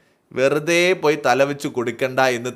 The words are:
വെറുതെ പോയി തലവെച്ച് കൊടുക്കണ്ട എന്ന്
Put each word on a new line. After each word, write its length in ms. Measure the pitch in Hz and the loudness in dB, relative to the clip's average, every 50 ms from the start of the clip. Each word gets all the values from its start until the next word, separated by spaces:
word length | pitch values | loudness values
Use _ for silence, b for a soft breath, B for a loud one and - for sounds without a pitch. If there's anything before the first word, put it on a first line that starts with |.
| b b b b b _ | b b b b b _
വെറുതെ 600 | - 123 131 139 147 151 151 170 170 175 175 180 | -2 0 0 2 0 0 0 0 2 2 2 2
പോയി 260 | 185 - 151 151 156 147 - | 2 2 2 0 0 2 2
തലവെച്ച് 420 | 131 120 135 139 143 143 143 - 143 | 2 2 4 2 0 -2 -4 -8 -6
കൊടുക്കണ്ട 520 | 117 127 117 123 113 - 139 131 127 131 | -4 -4 -4 -4 -4 -4 -4 -2 0 0
എന്ന് 300 | 131 127 123 117 120 123 117 | 0 0 0 -2 -4 -8 -6